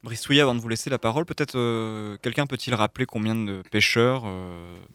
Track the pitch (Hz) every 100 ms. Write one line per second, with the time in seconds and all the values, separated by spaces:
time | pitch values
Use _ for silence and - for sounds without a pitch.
0 | 120 113 - 143 143 120 113 113 - 131
1 | 113 117 170 160 147 127 120 113 110 110
2 | 107 101 123 117 139 127 - 120 107 -
3 | 131 113 107 113 104 98 92 107 101 117
4 | 120 131 113 92 90 87 85 87 -